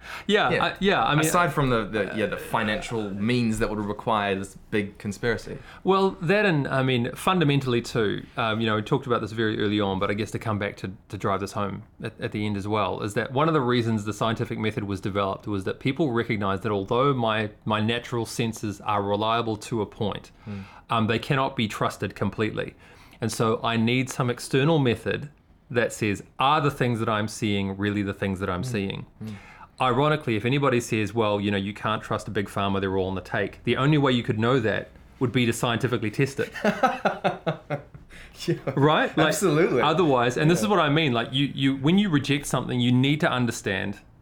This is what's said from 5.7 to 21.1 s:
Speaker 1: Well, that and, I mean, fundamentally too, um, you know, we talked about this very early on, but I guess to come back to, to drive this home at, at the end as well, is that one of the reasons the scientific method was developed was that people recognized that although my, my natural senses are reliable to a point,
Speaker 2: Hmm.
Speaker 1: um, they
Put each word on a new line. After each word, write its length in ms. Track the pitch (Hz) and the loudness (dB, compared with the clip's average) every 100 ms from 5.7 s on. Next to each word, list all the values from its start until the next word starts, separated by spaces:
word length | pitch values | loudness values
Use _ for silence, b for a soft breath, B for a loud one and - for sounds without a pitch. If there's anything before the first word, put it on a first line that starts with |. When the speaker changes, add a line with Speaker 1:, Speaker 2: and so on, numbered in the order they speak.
| B | B
Speaker 1:
Well, 260 | 185 190 190 - | 2 4 2 0
that 240 | 165 202 | 2 4
and, 240 | 208 156 135 | 4 2 0
I 140 | 135 | 0
mean, 280 | 131 127 120 | 2 2 0
fundamentally 640 | 127 - 185 151 139 131 120 | -2 0 2 4 2 2 0
too, 440 | 113 127 104 101 - - | 0 0 0 -2 -6 -4
um, 240 | 113 110 | -2 0
you 60 | 113 | 0
know, 100 | 107 | 0
we 60 | |
talked 240 | 107 139 123 | 0 -2 2
about 160 | 117 | 0
this 100 | 110 | 0
very 260 | 110 110 113 | -2 0 2
early 180 | 110 104 | 0 2
on, 180 | 101 95 | 2 0
but 120 | 101 | 0
I 40 | |
guess 160 | 104 107 | -2 -4
to 60 | 120 | -4
come 200 | - 104 | -4 -2
back 180 | 101 - | -4 -6
to, 120 | 98 92 - | -12 -12 -14
to 80 | 101 | -6
drive 240 | 110 95 | -2 -2
this 120 | 95 | -2
home 300 | - 101 98 104 - | -4 -4 -6 -12 -12
at, 100 | 113 - | -12 -8
at 120 | 110 | -6
the 120 | 107 | -4
end 120 | 107 101 | -2 -2
as 100 | 98 | -2
well, 320 | 107 95 92 | 0 0 -2
is 120 | 107 | -4
that 180 | 101 107 | -4 -2
one 160 | 127 156 | 0 2
of 60 | |
the 80 | 156 | 2
reasons 420 | 123 123 117 110 | 2 2 2 0
the 80 | 104 | -2
scientific 460 | 101 113 110 120 113 | -2 -2 -2 -4 -2
method 260 | 107 110 | -4 -4
was 160 | 101 98 | -4 -6
developed 460 | 104 98 98 92 - | -4 -2 -2 -4 -4
was 180 | 101 | -4
that 160 | 95 - | -4 -4
people 320 | 139 - 156 | -4 0 0
recognized 500 | 117 113 110 101 95 | 0 -2 -2 0 -2
that 80 | 110 | -2
although 420 | 104 98 120 139 | -2 0 2 2
my, 360 | 131 113 110 107 - | 2 0 0 -2 -6
my 160 | - 107 | -2 0
natural 460 | 107 120 - 120 113 | 0 -2 -2 -4 -4
senses 540 | - 117 107 110 95 | -2 -4 -2 -6 -6
are 200 | - 104 | -2 -2
reliable 540 | 101 101 110 113 113 107 | 0 0 2 0 0 -4
to 240 | - 117 | -4 -4
a 60 | 101 | -4
point, 440 | - 104 - - B | -4 -4 -4 -12 B
Speaker 2:
Hmm. 140 | B 101 95 B - | B -12 -12 B -2
Speaker 1:
um, 160 | 117 | 0
they 120 | 110 | 2